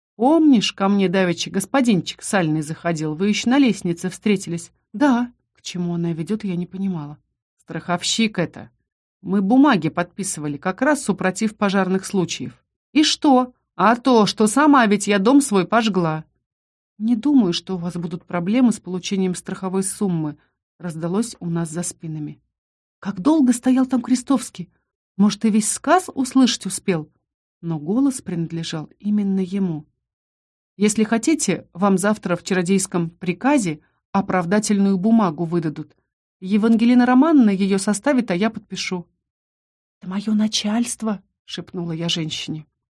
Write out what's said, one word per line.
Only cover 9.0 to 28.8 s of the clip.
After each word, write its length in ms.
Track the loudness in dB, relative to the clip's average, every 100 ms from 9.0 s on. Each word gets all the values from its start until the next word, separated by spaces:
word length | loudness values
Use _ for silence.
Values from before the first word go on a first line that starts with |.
| _ _
Мы 180 | -4 -2
бумаги 480 | 4 6 6 4 0
подписывали, 720 | -4 -6 -8 -10 -8 -8 -6
как 240 | -6 -2
раз 200 | 0 0
супротив 540 | -2 -2 -4 -2 -4 -2
пожарных 480 | 0 0 0 -2
случаев". 580 | -2 -2 -2 -4 -12 -14 _ _ _
"И 100 | 2
что?" 520 | 2 2 4 4 2 -6 _ 0
"А 200 | 2 2
то, 300 | 4 4 4
что 200 | 2 0
сама 380 | 4 4 6
ведь 220 | 4 2 0
я 120 | 2
дом 220 | 4 4
свой 260 | 4 0 2
пожгла". 580 | 0 2 0 -2 -4 -10 _ _ _ _ _ _ -8
"Не 180 | -2 0
думаю, 380 | 4 4 4
что 220 | 0 -6 -6
у 20 |
вас 160 | -6
будут 320 | -6 -8 -10 -6
проблемы 460 | -4 0 2 2
с 60 | 0
получением 560 | -6 -8 -4 -2 -2
страховой 480 | -2 -8 -8 -4 -4
суммы", 540 | -4 -4 -2 -2 -4 -8 _ _ _ _
раздалось 560 | -12 -8 -4 -2 -4 -6
у 80 | -6
нас 220 | -4 -4
за 120 | -6
спинами. 600 | -8 -10 -12 -10 -10 -12 _ _ _ _ _ _
"Как 220 | -10 -4
долго 340 | 0 4 4
стоял 320 | 2 2 2 2
там 160 | -2
Крестовский? 640 | 0 -2 0 -2 -4 -12 -16 _ _ _ _ 0
Может, 300 | 0 2 0
и 40 |
весь 220 | 2 0
сказ 380 | -4 2 2 2
услышать 540 | -4 0 2 2 2 -6
успел?" 440 | -6 -4 -4 -6 _ _ _ _ _
Но 160 | -8 -6
голос 420 | -2 0 0 -2
принадлежал 720 | -6 -6 -6 -6 -8 -8